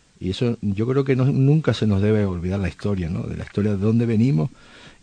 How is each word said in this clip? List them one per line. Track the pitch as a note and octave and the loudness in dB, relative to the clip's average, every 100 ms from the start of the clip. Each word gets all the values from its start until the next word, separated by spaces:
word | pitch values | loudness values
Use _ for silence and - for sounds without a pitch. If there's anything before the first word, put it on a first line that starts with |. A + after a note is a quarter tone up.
| _ - | _ -10
Y | F2+ | -6
eso | F#2 A#2+ A#2 | -2 -2 -2
yo | G2+ G2 A#2 | -4 -2 -2
creo | C3+ | 0
que | C#3 B2+ | 0 2
no, | |
nunca | C3 C3+ C3+ D#3 D3 | 2 2 4 2 2
se | A#2 A2 | 0 2
nos | G2 | 2
debe | G#2 G#2+ G2 | 2 2 0
olvidar | F2 F2 G2+ | -2 -4 -2
la | F2 | -4
historia, | - G2+ F#2+ E2 | -4 -4 -4 -4
¿no? | G2+ | -6
De | A#2 - | -6 -8
la | |
historia | - - G#2 | -8 -2 -2
de | G2 | 0
dónde | G#2+ A#2 | 0 2
venimos | A#2 A2 B2+ D3+ D3 - - - - - | 2 2 2 2 -2 -6 -20 -20 -20 -18